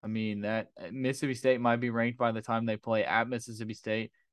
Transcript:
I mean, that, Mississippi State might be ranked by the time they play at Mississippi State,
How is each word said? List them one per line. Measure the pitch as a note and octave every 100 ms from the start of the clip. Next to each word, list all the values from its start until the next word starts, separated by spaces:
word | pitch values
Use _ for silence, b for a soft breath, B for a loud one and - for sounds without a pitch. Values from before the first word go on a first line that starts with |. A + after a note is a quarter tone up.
I | A2
mean, | A2 A2 G#2
that, | G#2 A2 G#2+ - F2
Mississippi | B2+ B2+ C3+ D3 B2
State | C3 B2+
might | A#2+ A#2
be | B2
ranked | A#2 A#2 B2
by | A#2+
the | A2+
time | G#2+ A2+ A2+
they | G#2+
play | - A2 G2
at | G#2 A#2
Mississippi | B2 A#2+ A2 A2
State, | A2 - A2 A2 _ _